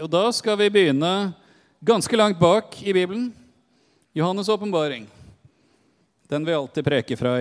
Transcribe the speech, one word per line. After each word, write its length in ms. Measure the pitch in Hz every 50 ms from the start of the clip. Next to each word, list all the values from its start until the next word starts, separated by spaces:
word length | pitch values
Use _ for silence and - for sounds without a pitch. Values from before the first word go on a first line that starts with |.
| 156
og 60 | 160
da 140 | 160 175 202 233 233
skal 220 | - - 226 208 202
vi 80 | 208 202 202
begynne 580 | 208 185 151 135 139 156 175 185 196 202 190 170 - _ _ _ _ _ _ _ _ -
ganske 320 | 185 233 196 - - 240 226
langt 200 | 214 208 190 165
bak 360 | 175 170 185 220 220 - - - -
i 80 | 202
Bibelen. 380 | 190 185 180 180 196 233 247 247 226 - - _ _ _ _ _ _ _ _ _ _ _ _ _ _
Johannes' 340 | 156 160 180 190 202 196 202
åpenbaring. 540 | 214 202 208 208 185 165 151 147 139 117 107 104 - - - - - _ _ _ _ _ _ _ _ _ _ _ _ _ _ _ _ _ _
Den 160 | _ 143 147 156
vi 80 | 165 170
alltid 280 | 151 139 131 - 156 135
preker 360 | 147 143 131 113 - 127 -
fra, 180 | 123 123 123 123